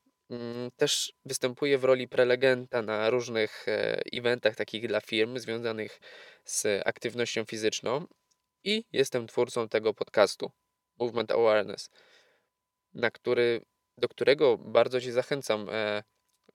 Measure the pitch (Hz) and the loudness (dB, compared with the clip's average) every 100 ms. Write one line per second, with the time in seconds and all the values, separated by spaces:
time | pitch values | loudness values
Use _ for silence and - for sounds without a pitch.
0 | _ _ - 120 120 120 123 - 147 - | _ _ -14 -10 -8 -8 -8 -2 0 0
1 | - - 135 131 131 123 147 139 127 131 | -4 -10 -10 -4 -4 -2 0 2 4 2
2 | 123 127 123 123 135 127 123 123 107 107 | 2 2 2 4 4 2 -2 -4 -2 0
3 | 110 123 117 113 110 - - 107 107 55 | 2 0 0 -2 -2 -4 -4 -2 -2 -2
4 | - 123 120 123 107 107 107 107 117 107 | -4 -2 -2 2 0 0 -6 -6 -2 -4
5 | - 110 113 127 117 117 117 110 107 - | 0 0 0 -2 -6 -6 -4 -6 -8 -12
6 | - - - - - - 107 98 - - | -20 -20 -20 -20 -8 -2 0 0 0 -4
7 | 120 117 117 - 110 113 107 - - 131 | -4 -4 -4 -4 -6 -2 -2 0 -4 -4
8 | 180 _ _ _ _ _ 190 214 226 - | -6 _ _ _ _ _ -4 -4 -2 0
9 | 135 127 113 - 120 123 113 110 110 101 | 0 0 -4 -2 -2 -2 -2 0 0 -2
10 | - - - - - _ _ _ _ - | 0 4 4 2 -10 _ _ _ _ -6
11 | 120 113 110 - 113 107 101 - - _ | -4 -2 0 2 4 4 0 -8 -16 _
12 | _ _ _ _ _ _ _ _ _ - | _ _ _ _ _ _ _ _ _ -4
13 | 113 - - 120 120 117 - _ _ - | -4 -2 -2 2 2 0 -6 _ _ -6
14 | 123 - 120 147 147 110 - 117 120 127 | -6 0 4 6 4 2 2 2 4 0
15 | 123 120 - 143 - 107 101 110 107 104 | -2 -4 -2 -4 -2 -4 -4 -4 -2 -4
16 | - _ _ _ _ | -8 _ _ _ _